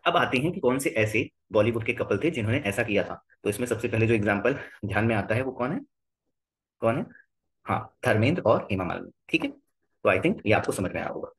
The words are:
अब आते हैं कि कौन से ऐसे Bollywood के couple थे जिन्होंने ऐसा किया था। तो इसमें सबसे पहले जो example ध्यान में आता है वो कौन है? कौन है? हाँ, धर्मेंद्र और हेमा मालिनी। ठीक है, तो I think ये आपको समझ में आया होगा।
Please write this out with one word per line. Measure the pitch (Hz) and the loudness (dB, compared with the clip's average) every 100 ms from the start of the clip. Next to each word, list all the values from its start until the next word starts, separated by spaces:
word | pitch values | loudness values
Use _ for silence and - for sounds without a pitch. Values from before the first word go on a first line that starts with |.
| 139 | 2
अब | 127 | 2
आते | 120 131 | 2 0
हैं | 156 | 0
कि | 180 | 0
कौन | 123 131 | 0 2
से | - | 0
ऐसे | 110 107 110 - _ _ | 0 0 0 -2 _ _
Bollywood | 107 107 117 | 2 2 0
के | 110 | -4
couple | 117 - 101 | -4 -2 0
थे | 156 | 0
जिन्होंने | 143 107 110 | -2 -2 -2
ऐसा | 98 98 | -2 -2
किया | 107 101 | 0 0
था। | 87 90 _ _ | -2 -8 _ _
तो | 104 | -4
इसमें | 101 - | -4 -2
सबसे | 107 - | -2 -2
पहले | 110 110 | 2 2
जो | |
example | 113 104 101 120 143 - - | 2 2 2 0 -2 -8 -10
ध्यान | 101 101 | -4 0
में | 113 | 0
आता | 110 98 | 0 0
है | 110 | -2
वो | 135 | -2
कौन | 127 123 | -4 -4
है? | 214 - _ _ _ _ _ _ _ _ _ | -4 -8 _ _ _ _ _ _ _ _ _
कौन | 113 127 | 0 0
है? | - - _ _ _ _ | -4 -12 _ _ _ _
हाँ, | - 98 - _ 127 | -4 -4 -4 _ 2
धर्मेंद्र | 107 117 175 | 4 4 2
और | 107 135 - | 4 2 2
हेमा | 95 | -4
मालिनी। | 90 87 90 _ - | -2 -6 -10 _ -4
ठीक | - | -2
है, | 285 - _ _ _ _ | -2 -8 _ _ _ _
तो | 107 | 2
I | 92 | 4
think | 156 - 101 | 2 0 2
ये | |
आपको | 104 - | 2 2
समझ | 101 90 | -2 -4
में | 85 | -4
आया | 82 | -6
होगा। | - - | -8 -10